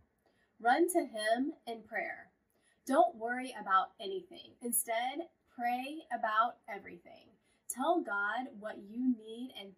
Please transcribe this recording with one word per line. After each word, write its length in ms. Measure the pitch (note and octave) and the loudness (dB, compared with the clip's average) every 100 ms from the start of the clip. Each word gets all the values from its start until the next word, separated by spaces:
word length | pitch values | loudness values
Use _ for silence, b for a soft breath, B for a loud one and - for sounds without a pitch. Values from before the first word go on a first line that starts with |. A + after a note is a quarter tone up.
| _ _ _ _ _ - | _ _ _ _ _ -2
Run 260 | A3+ C4+ E4+ | 4 4 4
to 60 | E4+ | 2
him 520 | C#4 A3 G#3+ A#3 C#4+ D#4+ - | 0 -2 2 2 2 -4 -8
in 140 | A3+ | -12
prayer. 420 | G#3+ G#3+ E3+ - - _ _ _ _ _ - | -8 -6 -6 -8 -16 _ _ _ _ _ 2
Don't 280 | C4+ F4 A#3 | 6 6 4
worry 360 | A3+ B3 B3+ G#3+ | -4 -4 -6 -8
about 340 | G3 F#3+ F#3 - | 2 4 4 -2
anything. 540 | G3+ F#4+ - - - - | -6 -6 -8 -16 -20 -10
Instead, 640 | A#3+ A#3 - A3+ B3 D4 E4 _ _ - | -4 -2 0 -2 -2 -4 -8 _ _ -6
pray 500 | A#3+ B3 C4+ D#4 - | -2 -2 -4 -10 -8
about 440 | A#3 A3 G#3+ A#3+ A3+ - | -4 2 4 2 0 -12
everything. 640 | G3+ - F3+ - - - _ _ _ - | -12 -12 -18 -20 -20 -20 _ _ _ -10
Tell 320 | A#3+ D4 F4 | -2 2 2
God 460 | B3 G3+ G3+ A3+ C4 G#3 | 0 -2 0 -2 -6 -8
what 180 | G#3 - G3 | -12 -12 -10
you 280 | A3+ B3+ A3+ | 0 2 2
need 320 | A3 A3+ B3+ - | -2 -10 -12 -12
and 120 | G3 | -16